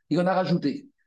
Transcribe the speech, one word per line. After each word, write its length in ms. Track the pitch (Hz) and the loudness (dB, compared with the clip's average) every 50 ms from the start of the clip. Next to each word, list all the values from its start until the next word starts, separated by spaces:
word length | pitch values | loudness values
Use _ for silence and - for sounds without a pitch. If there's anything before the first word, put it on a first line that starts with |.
| _ - | _ -4
il 80 | 147 165 | -2 0
en 80 | 175 185 | 2 2
a 80 | 190 | 2
rajouté. 480 | 185 185 143 175 175 - 143 120 - - - _ _ _ | 0 0 0 0 0 0 -2 -4 -4 -10 -16 _ _ _